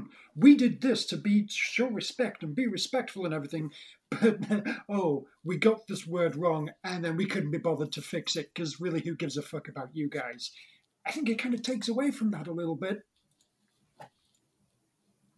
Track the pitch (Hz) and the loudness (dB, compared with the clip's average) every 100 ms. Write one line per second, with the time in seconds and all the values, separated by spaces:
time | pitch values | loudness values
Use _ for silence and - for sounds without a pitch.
0 | - - - 151 247 294 247 151 262 151 | 0 -14 -16 8 10 10 8 2 2 0
1 | - 160 208 208 202 - - - 254 202 | 0 -4 4 4 4 -2 -2 0 0 -2
2 | - - 240 - 160 147 247 185 - 254 | -6 -2 -2 -2 -4 0 0 0 0 -2
3 | 247 - 180 156 143 160 156 - - - | -2 -4 -4 -2 -4 -4 -6 -8 -20 -20
4 | _ - 226 208 - 208 208 - - 202 | _ 4 4 4 0 -2 -2 -6 -4 -2
5 | 175 139 - _ 156 165 220 220 - 180 | 0 0 -4 _ -6 2 4 2 -2 -8
6 | 165 175 170 139 175 160 151 - 185 180 | -4 0 0 2 2 2 -2 -6 -8 -4
7 | 165 160 208 208 147 160 170 151 151 - | -2 0 -2 -2 -2 -2 0 0 -2 -6
8 | - 170 - 165 143 - 165 135 180 160 | -6 -6 -4 -4 -6 -6 -8 -4 -4 -2
9 | 170 151 160 135 147 156 - 147 131 156 | -2 -4 -4 -6 -6 -10 -10 -12 -10 -6
10 | 143 143 123 123 - - - _ _ _ | -4 -4 -8 -10 -14 -14 -20 _ _ _
11 | - 311 240 220 254 233 247 247 233 233 | -8 -4 -2 -2 -2 -4 -2 -4 -2 0
12 | 285 - 220 180 156 165 170 151 190 202 | 0 0 -2 -2 -6 -4 -4 -4 -4 -6
13 | - _ _ _ _ _ _ _ _ _ | -8 _ _ _ _ _ _ _ _ _
14 | - _ _ _ _ _ _ _ _ _ | -20 _ _ _ _ _ _ _ _ _
15 | _ _ _ | _ _ _